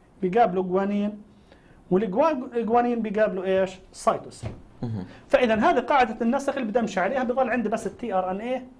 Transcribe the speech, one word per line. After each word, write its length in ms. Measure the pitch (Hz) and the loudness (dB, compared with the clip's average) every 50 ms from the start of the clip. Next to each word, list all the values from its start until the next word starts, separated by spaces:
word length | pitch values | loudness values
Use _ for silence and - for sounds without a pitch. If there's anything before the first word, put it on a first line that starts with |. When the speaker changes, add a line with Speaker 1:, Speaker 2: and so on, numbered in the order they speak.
| _ _ _ - - | _ _ _ -4 -4
Speaker 1:
بيقابلوا 400 | 180 175 233 233 180 175 190 185 | 0 4 4 4 4 2 0 -2
جوانين، 600 | 185 180 190 196 202 208 202 202 208 - - - - - _ _ _ - - _ - - - - - | 0 0 0 0 0 0 -2 -2 -4 -4 -8 -14 -20 -20 _ _ _ -20 -20 _ -20 -20 -20 -4 0
والجوانين 1120 | 180 190 226 190 180 233 302 330 311 254 247 - 240 240 226 202 233 240 240 240 240 233 220 | 0 2 2 2 2 2 2 2 2 -2 -4 -6 -4 -4 0 2 2 2 4 2 0 -2 -2
بيقابلوا 420 | 220 196 208 214 208 185 190 180 | -2 0 0 0 0 0 -2 -2
إيش؟ 260 | 190 190 190 190 185 - - - - - | 0 2 2 2 0 -4 -8 -20 -20 -20
سيتوسين. 600 | - - 226 - - - 131 - - - - - - - - - - 123 | -4 -2 -2 -2 -2 -4 -12 -14 -12 -12 -12 -12 -14 -18 -20 -12 -8 -8
Speaker 2:
مهم. 240 | 117 113 104 92 - - - - - | -6 -6 -6 -8 -10 -14 -20 -2 2
Speaker 1:
فإذا 260 | - 262 254 220 220 | 2 4 4 4 2
هذه 260 | 208 247 349 339 247 | 4 4 4 4 2
قاعدة 360 | 233 - 302 269 247 226 233 - 233 | 2 2 2 2 2 2 0 -2 -2
النسخ 340 | 233 254 277 277 277 - | 0 0 0 -2 -2 -4
اللي 120 | 269 254 208 | -4 -2 -2
بدي 100 | 202 240 | 0 0
أمشي 220 | 226 - - 190 | 0 0 0 0
عليها، 240 | 175 202 269 262 254 | 0 0 0 -2 -2
بضل 260 | 226 247 269 254 233 | -2 0 0 0 0
عندي 180 | 226 247 214 208 | 0 -2 -2 -2
بس 180 | 220 220 - | -2 -4 -4
ال 100 | 196 - | -6 -8
تي 180 | - - 226 190 | -8 -6 -4 -2
آر 160 | 185 185 185 | -2 -2 -2
إن 100 | 185 196 | -4 -6
إيه 260 | 220 247 254 254 254 - - | -4 -4 -6 -6 -6 -10 -20